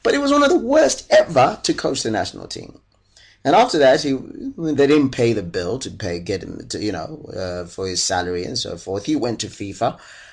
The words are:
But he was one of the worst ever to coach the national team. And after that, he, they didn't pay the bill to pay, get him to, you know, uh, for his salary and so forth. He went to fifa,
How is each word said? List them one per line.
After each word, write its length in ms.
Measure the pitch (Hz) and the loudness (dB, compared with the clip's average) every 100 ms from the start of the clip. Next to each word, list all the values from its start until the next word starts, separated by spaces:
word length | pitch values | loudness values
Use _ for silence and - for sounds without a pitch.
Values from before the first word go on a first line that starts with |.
But 120 | - | -2
he 40 | 285 | 0
was 140 | 277 | 2
one 100 | 285 | 4
of 60 | 285 | 4
the 80 | 349 | 2
worst 480 | 226 302 285 - - | 2 4 4 0 2
ever 480 | - - 143 131 - | 4 4 4 2 2
to 120 | - | -4
coach 280 | 160 156 135 | -2 -2 -2
the 80 | 117 | -2
national 360 | 107 92 - - | -2 -4 -8 -14
team. 340 | - - - _ _ _ _ _ _ | -14 -16 -20 _ _ _ _ _ _
And 100 | - | 2
after 220 | 180 240 170 | 4 4 6
that, 260 | 135 151 | 6 6
he, 100 | 151 131 - - 269 - | 2 -2 -6 -12 -12 -6
they 300 | 160 147 139 | -2 4 6
didn't 240 | 151 139 | 6 4
pay 240 | 135 117 | 2 2
the 80 | 107 | 2
bill 360 | 87 90 90 127 | -2 -4 -4 -6
to 100 | 101 | -8
pay, 300 | 90 95 87 | -8 -6 -6
get 220 | 87 95 | -4 -6
him 240 | - - - | -6 -12 -10
to, 140 | 104 | -6
you 100 | 104 | -4
know, 360 | 90 - 160 - 95 | -4 -8 -12 -12 -8
uh, 300 | 92 90 87 | -6 -8 -8
for 200 | - 95 | -8 -6
his 160 | 90 | -4
salary 420 | - 92 90 90 | -2 -2 -2 -4
and 120 | 90 - | -4 -6
so 220 | - 87 | -8 -10
forth. 260 | - 98 | -6 -6
He 100 | - | -2
went 260 | 151 120 110 | -2 -2 -4
to 80 | 101 | -8
fifa, 500 | - 101 98 117 123 - - - | -10 -12 -4 -4 -4 -14 -20 -20